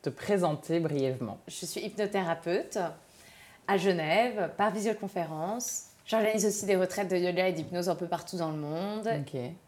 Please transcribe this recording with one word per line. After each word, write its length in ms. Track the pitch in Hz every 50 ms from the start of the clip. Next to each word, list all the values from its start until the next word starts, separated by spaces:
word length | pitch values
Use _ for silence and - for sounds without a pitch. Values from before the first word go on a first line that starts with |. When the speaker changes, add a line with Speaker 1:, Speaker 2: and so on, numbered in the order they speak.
Speaker 1:
te 80 | - 147
présenter 680 | 123 - - - 208 190 175 165 151 - - - 160 170
brièvement ? 580 | 165 156 147 139 135 131 131 120 123 107 98 - -
Speaker 2:
Je 200 | - - - -
suis 160 | - - -
hypnothérapeute 960 | - 208 - - 208 196 202 196 185 165 165 165 - 170 175 226 330 - - 220 180 165 165 - - - - - - - - - - - - - _ -
à 80 | 202
Genève 720 | 190 170 202 180 170 156 156 165 202 233 247 220 214 180 160 -
par 160 | - 202 214
visioconférence. 1120 | 180 214 202 220 214 208 - 190 - 185 165 156 156 156 160 185 214 247 247 - - - - - - - _
J'organise 420 | - 220 226 214 220 220 214 190
aussi 200 | 208 202 - 208
des 80 | 196 196
retraites 340 | 185 185 180 - 208 202 175
de 80 | 185
yoga 300 | 180 180 180 175 175 185
et 60 | 185
d'hypnose 360 | 180 160 151 - 175 175 170 180
un 60 | 170
peu 120 | - 180
partout 320 | 170 175 170 170 - - 180
dans 120 | 165 160
le 60 | 156
monde. 520 | 151 147 147 156 165 190 202 208 214 214 226 226 147
Speaker 1:
Ok. 200 | 139 127 - 131 123 - 165 - _